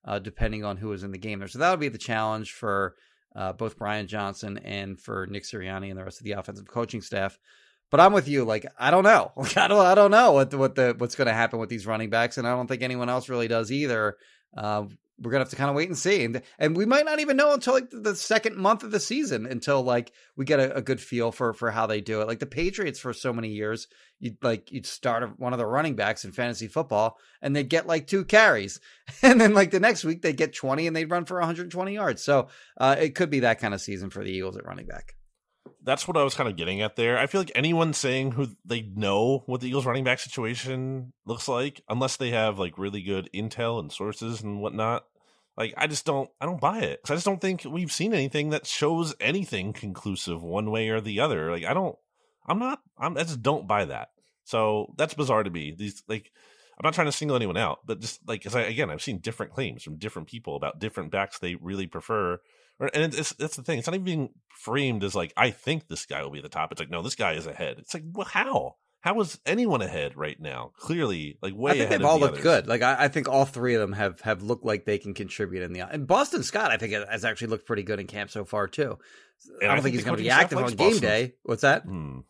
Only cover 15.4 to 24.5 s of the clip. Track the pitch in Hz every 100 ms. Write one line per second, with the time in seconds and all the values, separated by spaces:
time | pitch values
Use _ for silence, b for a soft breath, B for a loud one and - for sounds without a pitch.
15.4 | 131 131 139 143 175 156 180 202 117 120
16.4 | B B 151 165 214 277 311 302 294 269
17.4 | 294 285 247 262 247 233 208 190 - 220
18.4 | 220 190 190 220 220 208 - 254 269 120
19.4 | 117 123 - 139 127 120 120 b b -
20.4 | 135 147 131 139 131 127 - 120 117 -
21.4 | 120 107 117 110 110 107 104 110 107 117
22.4 | 139 135 175 196 175 - 127 113 131 117
23.4 | 110 104 107 113 - b b b 123 104
24.4 | 123